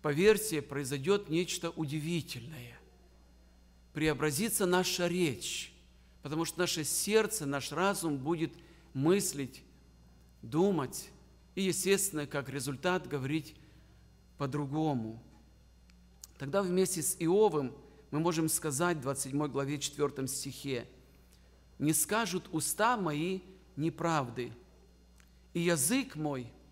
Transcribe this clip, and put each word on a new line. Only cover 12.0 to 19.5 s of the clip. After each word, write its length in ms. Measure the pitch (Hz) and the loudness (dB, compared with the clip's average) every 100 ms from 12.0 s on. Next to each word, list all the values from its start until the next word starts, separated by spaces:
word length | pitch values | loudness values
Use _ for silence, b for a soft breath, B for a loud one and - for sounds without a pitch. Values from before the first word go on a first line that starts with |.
| - 151 143 | 2 -2 -4
как 220 | 143 131 | -4 -4
результат 580 | 131 131 131 180 180 131 | -6 -4 -2 0 0 -2
говорить 480 | 143 131 156 - - b b b b b b - - | -4 -2 -2 -4 -16 b b b b b b -20 -6
по-другому. 840 | 139 147 143 147 156 135 110 113 - - - - - - - - - - - - | -4 -2 -2 0 2 2 -2 -8 -16 -20 -20 -20 -20 -20 -20 -20 -20 -20 -20 -12
Тогда 240 | 135 185 | -2 0
вместе 400 | 196 180 185 180 | 2 2 2 2
с 120 | 147 - | -2 0
Иовом 560 | 165 190 214 156 131 - B B B | 2 6 6 4 -2 -6 B B B
мы 80 | 147 | 0
можем 300 | 165 160 160 | 2 2 2
сказать 480 | - 160 135 175 165 | 0 -2 0 0 0
в 60 | |
двадцать 220 | 131 135 | -2 -4
седьмой 240 | 139 139 147 | -2 -2 -2